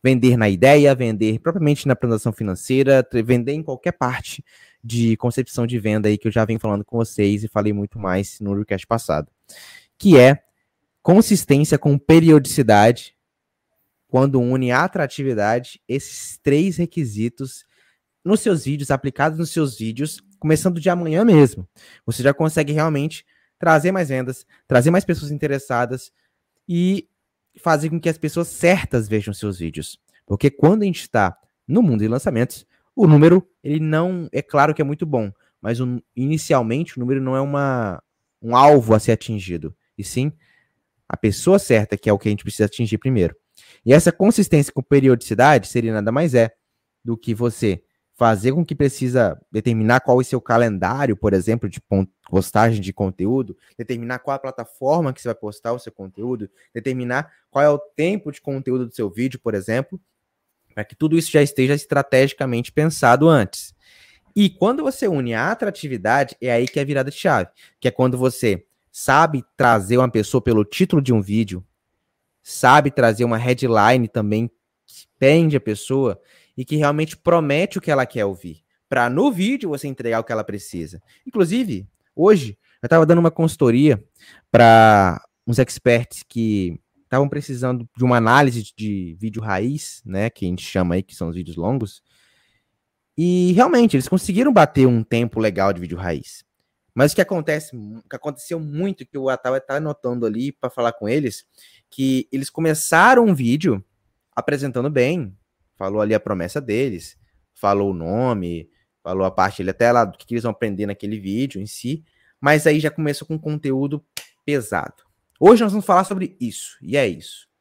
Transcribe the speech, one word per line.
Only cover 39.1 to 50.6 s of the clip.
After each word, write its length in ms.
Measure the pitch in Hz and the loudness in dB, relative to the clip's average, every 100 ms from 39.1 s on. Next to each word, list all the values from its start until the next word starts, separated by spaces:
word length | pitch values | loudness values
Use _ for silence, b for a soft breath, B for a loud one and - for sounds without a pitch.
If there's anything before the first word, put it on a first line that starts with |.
atingido, 640 | 110 - 107 92 85 78 - _ - | -2 -2 -10 -8 -10 -10 -16 _ -16
e 80 | |
sim 300 | 101 123 139 156 _ _ _ _ _ _ _ | -10 -4 -6 -6 _ _ _ _ _ _ _
a 80 | - | -4
pessoa 440 | 110 101 - 190 | -2 0 2 2
certa, 380 | - 117 104 104 | 4 0 2 -4
que 120 | - | 0
é 40 | |
o 40 | 98 | 0
que 100 | 107 | 0
a 40 | |
gente 120 | 104 | -4
precisa 220 | - - 104 | -6 -4 -4
atingir 320 | - 113 107 | -2 -4 -4
primeiro. 380 | 135 123 85 - _ b b b 113 | -2 0 0 -4 _ b b b 4
E 80 | |
essa 180 | 143 175 | 6 6
consistência 600 | - 196 220 190 151 139 | 2 2 2 2 2 0
com 80 | - | -6
periodicidade 840 | - 139 135 123 - 104 135 139 95 | 0 4 4 2 0 2 4 4 2
seria 260 | 123 113 | -4 -2
nada 180 | 110 104 | -2 -2
mais 220 | 127 170 | -2 0
é 180 | 123 113 _ _ _ _ _ | 2 0 _ _ _ _ _
do 120 | 120 113 | -10 -8
que 180 | - | -6
você 500 | 107 120 110 110 90 _ _ _ _ | -4 -4 -2 -4 -4 _ _ _ _
fazer 360 | 117 107 117 | 0 2 0
com 120 | 147 165 | -2 -4
que 80 | |
precisa 680 | 147 143 - 127 127 104 76 _ | -2 -2 -2 -4 0 0 -2 _
determinar 480 | 107 113 113 110 123 | -4 -2 0 2 2
qual 180 | - 123 | 2 0
é 40 | |
o 40 | 127 | 0
seu 140 | 127 | -6
calendário, 800 | - 117 | -2 0